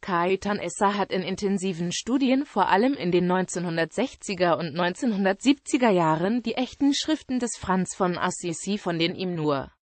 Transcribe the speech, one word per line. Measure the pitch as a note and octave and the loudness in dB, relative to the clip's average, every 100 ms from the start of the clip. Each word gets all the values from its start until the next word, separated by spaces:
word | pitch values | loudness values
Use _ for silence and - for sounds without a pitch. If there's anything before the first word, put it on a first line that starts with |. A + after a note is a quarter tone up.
Cajetan | - F3+ F3 F#3+ G3+ G3+ | -2 0 0 0 -2 -4
Essa | F3 - G3+ G3+ | -6 0 0 2
hat | F#3+ | -2
in | F#3+ | -2
intensiven | F3+ F#3+ G3+ G3 F#3+ E3 F3 | -4 -4 -2 0 -2 -4 -4
Studien | F3 - C4 C4 C4 C#4+ | -4 -2 0 2 2 0
vor | - F#3 | 0 2
allem | F#3 B3 | 4 2
in | C#4+ F3+ | 0 0
den | F3 F3 | 2 2
neunzehnhundertsechziger | F#3 F#3 - F3 E3 D#3+ - B3 - - F#3 F3+ D#3 | 0 0 -4 -4 -2 -2 -2 -4 -6 -10 0 2 2
und | E3+ D3 | 0 -2
neunzehnhundertsiebziger | F3 F#3 C4+ G3+ G3 G3 B3 C#4+ - D4 A#3+ | -2 0 -2 2 2 2 2 2 2 2 4
Jahren | F3+ E3 D#3 F3+ A#3+ | 4 4 2 2 0
die | A3+ | -2
echten | A#3 B3+ - C#4 | -2 -4 0 0
Schriften | C#4+ - D#4 - B3+ | 2 0 -4 -2 -4
des | A#3+ - | -4 -6
Franz | - F#3 F3+ - | 0 0 0 0
von | F#3 F3 | 0 0
Assisi | F3+ F3+ F3 D#3+ - G3+ | -2 -4 -6 -6 -4 -4
von | - E3+ | -2 0
den | E3 F3 | 0 -2
ihm | F#3 | -6
nur | E3+ D3+ C#3 C3 _ | -2 0 0 -4 _